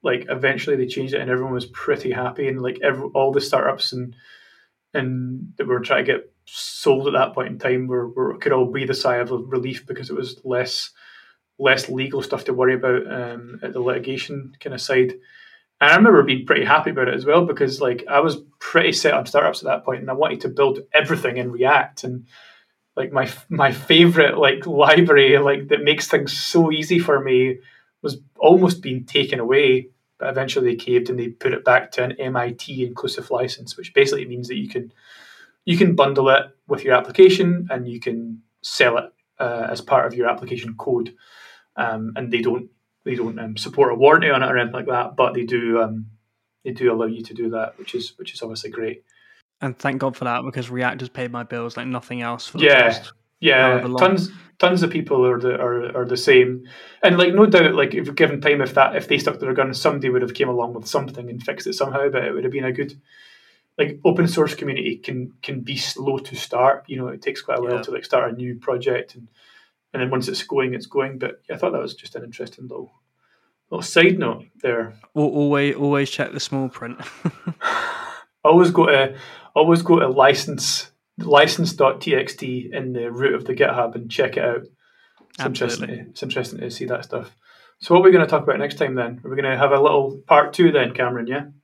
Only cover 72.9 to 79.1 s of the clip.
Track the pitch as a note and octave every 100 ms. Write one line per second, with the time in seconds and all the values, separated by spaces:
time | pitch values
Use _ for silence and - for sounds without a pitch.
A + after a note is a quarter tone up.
72.9 | _ _ _ _ _ _ _ _ - -
73.9 | E3+ F3 F#3 C#3 - - _ C3 A#2 A2+
74.9 | - _ D3+ D3+ D3 D3 C#3+ C#3+ C#3 C#3+
75.9 | C#3+ C#3 - D3 C#3+ - C3+ C3 - A#2+
76.9 | B2 - - F3 - - - - - -
77.9 | - - - _ _ D3 E3+ F3 F3 D#3+
78.9 | C#3+ C3+